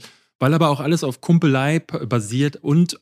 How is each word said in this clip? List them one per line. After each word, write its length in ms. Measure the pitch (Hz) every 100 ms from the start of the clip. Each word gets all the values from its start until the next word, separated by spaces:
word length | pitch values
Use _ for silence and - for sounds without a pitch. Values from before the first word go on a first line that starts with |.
| - _ _ _
weil 160 | 131
aber 160 | 160 160
auch 100 | 143
alles 240 | 143 165
auf 160 | 143 -
Kumpelei 580 | - 170 165 135 139 160
p-, 280 | - - 113
basiert 500 | 117 101 127 147 -
und 440 | - 156 175 -